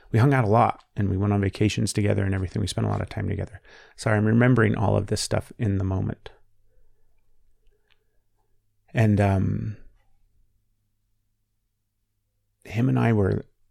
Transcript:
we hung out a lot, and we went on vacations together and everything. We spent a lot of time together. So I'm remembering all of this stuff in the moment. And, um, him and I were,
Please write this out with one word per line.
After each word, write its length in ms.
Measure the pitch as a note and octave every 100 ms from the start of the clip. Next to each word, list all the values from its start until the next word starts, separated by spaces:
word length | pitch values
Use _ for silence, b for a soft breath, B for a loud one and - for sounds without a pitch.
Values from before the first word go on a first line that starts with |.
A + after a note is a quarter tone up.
| B
we 60 | A2
hung 160 | C#3+
out 100 | C3+
a 40 | G#2
lot, 360 | A2+ G#2+ - _ -
and 120 | G2
we 80 | F#2+
went 160 | G2+
on 80 | G2+
vacations 520 | F#2+ - G#2+ - G#2+
together 320 | A2 G2+ G2
and 100 | F#2+
everything. 260 | F#2+ F2+ G#2+
We 60 | F#2+
spent 180 | A2 G#2
a 40 |
lot 100 | G2+
of 80 | F#2
time 200 | G2+ F#2+
together. 320 | F#2+ F#2 - B B B -
So 140 | A#2
I'm 160 | G#2 G#2+
remembering 500 | A2+ B2 A#2 G#2+ G2+
all 200 | G2+ G#2
of 100 | G2
this 140 | G#2+
stuff 300 | - - - -
in 200 | A2 G2
the 60 |
moment. 460 | F#2+ F#2+ G2+ - - - _ _ _ _ - _ _ _ _ _ _ _ _ _ _ _ _ _ _ _ _ _ _ _ _
And, 280 | A#2 A2 G2+
um, 560 | G2 F#2+ G2 G#2 A2 G#2 - _ _ _ _ _ _ _ _ _ _ _ _ _ _ _ _ _ _ _ _ _ _ _ _ _ _ _
him 240 | - G#2+ C3
and 100 | B2+
I 140 | A#2
were, 320 | G#2+ G2 G2 - _ _